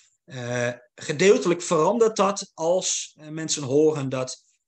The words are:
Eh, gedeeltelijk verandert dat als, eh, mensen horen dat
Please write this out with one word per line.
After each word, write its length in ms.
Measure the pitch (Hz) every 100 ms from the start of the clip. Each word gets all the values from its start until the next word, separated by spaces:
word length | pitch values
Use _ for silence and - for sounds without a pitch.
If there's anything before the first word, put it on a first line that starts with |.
| _ _
Eh, 480 | _ 131 120 123 120 123 _ -
gedeeltelijk 680 | - 143 185 247 185 170
verandert 540 | - 165 165 233 220 220
dat 360 | 196 202 -
als, 600 | - 165 185 180 - - -
eh, 120 | 151
mensen 360 | 156 156 151
horen 460 | 135 143 156 - 135
dat 340 | 131 131 - _ _